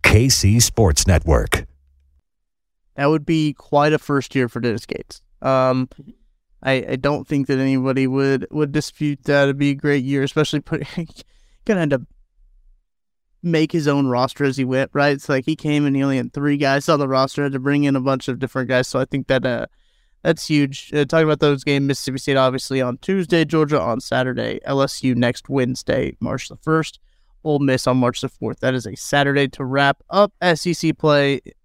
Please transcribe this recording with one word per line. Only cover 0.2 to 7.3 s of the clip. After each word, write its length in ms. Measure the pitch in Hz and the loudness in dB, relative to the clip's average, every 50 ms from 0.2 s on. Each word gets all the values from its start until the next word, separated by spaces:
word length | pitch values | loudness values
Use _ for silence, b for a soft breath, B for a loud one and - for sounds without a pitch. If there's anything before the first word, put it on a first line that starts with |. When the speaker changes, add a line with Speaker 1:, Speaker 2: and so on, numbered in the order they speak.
| 120 135 | 6 4
Speaker 1:
C 300 | - - - 98 107 120 | 2 2 4 4 4 4
Sports 480 | 117 - - - 113 85 76 - - | 2 2 2 2 2 4 4 2 2
Network. 580 | - 90 76 - - 73 58 52 - - - - - _ _ _ _ _ _ _ _ _ _ _ _ _ _ _ _ _ _ _ _ _ _ _ _ _ | 4 2 2 4 2 2 2 2 0 -4 -4 -4 -10 _ _ _ _ _ _ _ _ _ _ _ _ _ _ _ _ _ _ _ _ _ _ _ _ _
Speaker 2:
That 100 | - 139 | 0 0
would 180 | 147 156 160 147 | 2 2 0 -2
be 280 | - 165 160 156 151 139 | -2 0 0 0 -2 -4
quite 400 | _ - - - 143 147 151 156 | _ -10 -2 0 2 4 4 2
a 40 | |
first 380 | 147 - - 143 139 127 - - | 0 0 -2 -2 -2 -2 -2 -2
year 120 | 135 127 | -2 -2
for 120 | 120 - 123 | -2 -2 -4
Dennis 260 | 113 123 107 113 - | -4 -4 -4 -4 -6
Gates. 380 | - - - - _ - - _ _ _ _ | -8 -10 -10 -10 _ -20 -20 _ _ _ _
Um, 480 | - 135 135 131 131 131 127 127 131 - - - 139 139 - _ _ _ _ _ _ _ _ _ | -2 0 2 2 2 2 2 0 -2 -4 -8 -20 -20 -20 -20 _ _ _ _ _ _ _ _ _
I, 240 | - 139 135 131 - - | -2 -2 -2 -2 -2 -4
I 60 | - | -6
don't 300 | 131 127 143 147 - 135 | -2 0 0 -2 -2 -4
think 200 | _ | _